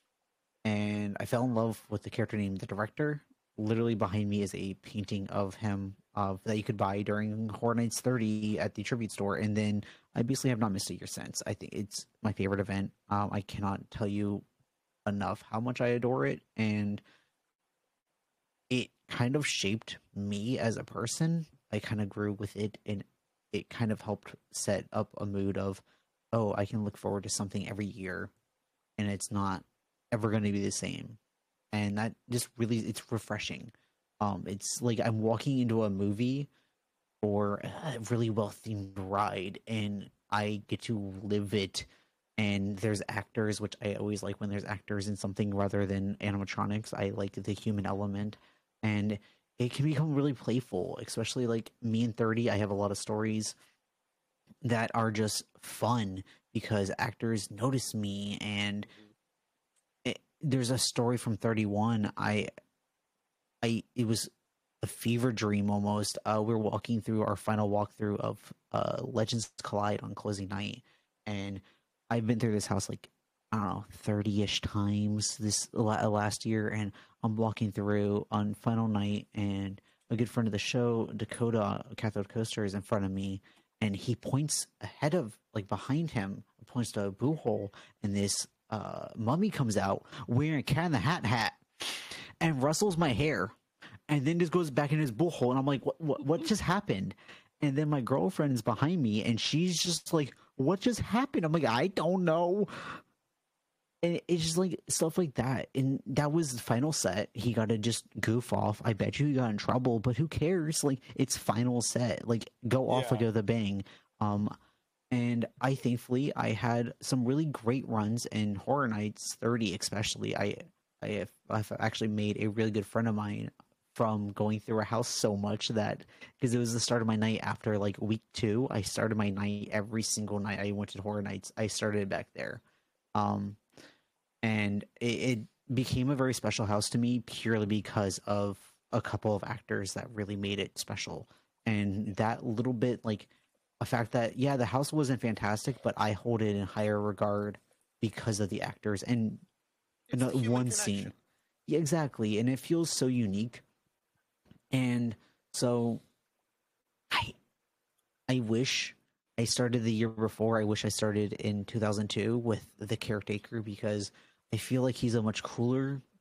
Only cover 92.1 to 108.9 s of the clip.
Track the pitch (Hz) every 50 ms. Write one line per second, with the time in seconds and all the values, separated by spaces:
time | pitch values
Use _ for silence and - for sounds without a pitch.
92.1 | - - - - - - 170 165 156 131 123 147 156 - 208 208 175 156 175 147
93.1 | 117 98 143 156 139 98 90 - - _ _ _ _ _ - - - - _ -
94.1 | 147 147 127 147 170 175 175 160 143 180 175 151 127 147 147 143 151 156 156 131
95.1 | 104 104 165 175 - - 131 123 127 135 131 143 139 127 - 147 - - 160 147
96.1 | 131 - 294 139 160 - 320 - 220 190 - - 180 202 202 - 123 95 98 95
97.1 | 95 - - - - - - _ _ - - 147 135 143 156 147 151 139 120 101
98.1 | 131 143 170 185 - - 156 143 131 117 - - 113 - - 151 185 180 135 110
99.1 | 104 110 117 - 117 107 - - - 151 175 185 175 156 - 180 170 156 - -
100.1 | 170 160 147 123 - - - _ _ - 131 143 190 196 - 254 226 - - -
101.1 | 190 240 269 - - 285 170 156 156 170 139 113 113 123 151 196 190 - 156 165
102.1 | 185 190 180 165 160 165 175 175 185 208 202 - - - - - - - - _
103.1 | _ _ _ _ _ _ _ _ _ _ _ _ _ _ _ _ _ _ - 170
104.1 | 175 - - - 175 170 160 165 160 175 190 185 151 - - - - - 165 160
105.1 | - - 180 151 - - 117 131 131 - - - - 131 131 135 139 - - -
106.1 | 139 139 147 147 147 170 165 139 127 117 - - 120 117 139 156 - - - 98
107.1 | 87 104 101 - - - 101 120 110 117 113 104 117 107 104 117 110 - - -
108.1 | - - 101 - 113 123 120 - 101 101 101 104 107 - - 120